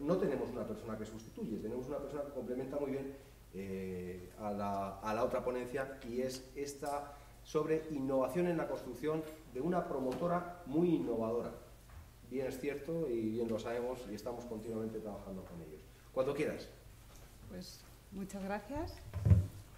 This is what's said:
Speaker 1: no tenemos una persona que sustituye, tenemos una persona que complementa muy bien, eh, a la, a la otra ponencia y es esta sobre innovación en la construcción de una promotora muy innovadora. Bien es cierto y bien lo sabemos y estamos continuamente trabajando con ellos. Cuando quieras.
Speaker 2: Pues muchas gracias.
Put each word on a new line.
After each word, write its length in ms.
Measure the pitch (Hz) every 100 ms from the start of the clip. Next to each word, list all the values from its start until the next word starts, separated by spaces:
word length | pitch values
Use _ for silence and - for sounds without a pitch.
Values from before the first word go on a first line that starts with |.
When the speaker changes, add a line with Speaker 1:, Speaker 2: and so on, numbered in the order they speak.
Speaker 1:
no 160 | 143 185
tenemos 320 | 175 127 113
una 160 | 120 107
persona 300 | 104 113 107
que 80 |
sustituye, 540 | 107 110 - - 113 98
tenemos 280 | 107 127 131
una 100 | 139
persona 240 | 131 147
que 80 | 139
complementa 480 | 131 113 127 131 143
muy 140 | 135
bien, 220 | 135 135 - - - -
eh, 760 | 90 98 95 95 90 90 90 90 -
a 120 | 104
la, 480 | 104 101 98 98 -
a 120 | 107
la 120 | 110
otra 200 | 127 127
ponencia 540 | 127 123 123 139 135 135 120
y 140 | 123
es 260 | 131 131 - 143
esta 560 | 143 - 147 143 - - - -
sobre 400 | - 156 151 156 160
innovación 560 | 147 131 135 131 180 175
en 100 | 165
la 120 | 131
construcción 540 | 127 131 113 147 156 - - -
de 80 | 123
una 260 | 160 175 -
promotora 760 | 139 127 127 175 175 - - 127
muy 280 | 151 175
innovadora. 580 | 151 123 110 110 120 - - - - - - - - -
Bien 160 | 127 131
es 120 | 131
cierto 480 | 143 143 - 165 147
y 200 | 117 110
bien 180 | 113 113
lo 100 | 110
sabemos 420 | 120 120 123 127 98
y 40 |
estamos 300 | 104 127 120
continuamente 560 | 117 110 113 110 110 110
trabajando 440 | 104 98 98 92
con 160 | 90 87
ellos. 200 | 80 - - - -
Cuando 180 | 131 131
quieras. 340 | 143 127 - - - - - - - - - -
Speaker 2:
Pues 320 | 185 180 - - - -
muchas 320 | 190 190 202
gracias. 500 | 190 208 220 285 339 - - - - - - - -